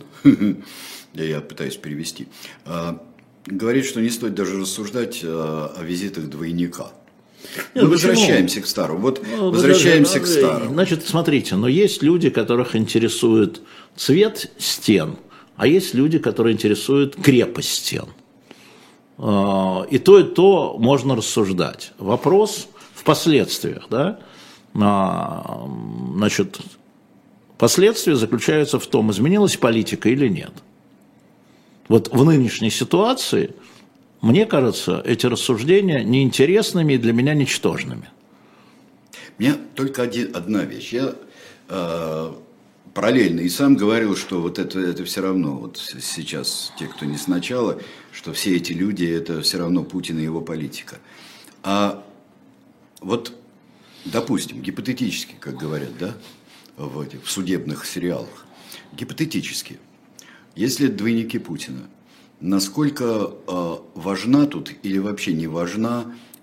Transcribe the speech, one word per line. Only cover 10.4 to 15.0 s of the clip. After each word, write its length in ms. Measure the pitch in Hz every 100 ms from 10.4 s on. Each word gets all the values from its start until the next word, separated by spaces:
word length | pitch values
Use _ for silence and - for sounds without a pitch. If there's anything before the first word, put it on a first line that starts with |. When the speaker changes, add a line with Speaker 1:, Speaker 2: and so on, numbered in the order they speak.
Speaker 2:
ну, 60 | 131
Speaker 1:
старому. 260 | 78 113
Speaker 2:
значит, 340 | 147 180 160 -
смотрите, 480 | 160 170 139 - 95
но 120 | 120
есть 340 | 151 202 -
люди, 260 | 139 175 156
которых 460 | - 104 120 120 113
интересует 840 | 107 113 113 - 117 110 98 - - - - -
цвет 560 | - 151 214 - - -
стен, 600 | - - - 98